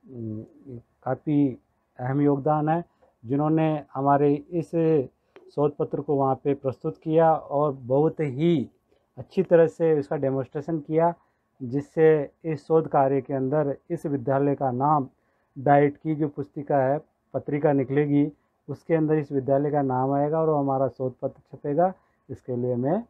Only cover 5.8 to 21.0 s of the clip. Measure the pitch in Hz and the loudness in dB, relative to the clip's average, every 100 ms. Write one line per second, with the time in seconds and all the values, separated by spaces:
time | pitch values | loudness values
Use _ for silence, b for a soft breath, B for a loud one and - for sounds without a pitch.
5.8 | 160 156 139 143 135 131 147 139 135 123 | -6 -6 -2 0 0 0 -2 -2 -4 -6
6.8 | 165 - - 160 160 151 - 143 151 135 | -8 -8 -2 2 4 2 -2 -2 -2 -4
7.8 | 120 135 156 - 156 127 165 165 113 _ | -2 2 2 0 -6 -2 0 0 -2 _
8.8 | _ _ _ - 120 - 185 170 160 - | _ _ _ -20 -8 -4 4 4 4 2
9.8 | 165 156 139 156 139 135 127 151 147 165 | 0 0 0 -2 -2 -2 -4 -8 -6 -6
10.8 | 143 156 165 170 _ _ _ _ 131 131 | -2 0 0 -2 _ _ _ _ -6 -6
11.8 | 139 - 160 156 139 _ 165 156 - 160 | -6 4 4 4 0 _ -8 -8 2 0
12.8 | 160 151 135 139 123 139 131 151 143 135 | 2 2 2 2 -2 -4 0 0 -2 -4
13.8 | _ 170 170 143 117 135 143 139 135 123 | _ -6 -4 -4 -2 0 0 0 -2 0
14.8 | 139 151 131 _ _ _ _ - 131 143 | 2 2 0 _ _ _ _ -6 4 4
15.8 | 143 147 160 156 151 147 139 - 143 143 | 4 0 -6 -4 -4 -6 -12 -12 -2 0
16.8 | 131 147 - _ _ 139 - 143 151 143 | 2 -2 -6 _ _ -10 -4 -2 2 2
17.8 | 123 135 147 143 147 - _ _ - 139 | 0 0 2 2 0 -4 _ _ -14 -14
18.8 | _ 160 156 156 143 143 131 139 147 147 | _ 0 2 0 0 -4 0 0 0 -2
19.8 | 139 127 135 139 147 160 160 151 139 135 | 0 0 0 0 0 0 0 0 0 0
20.8 | 135 - | -2 -2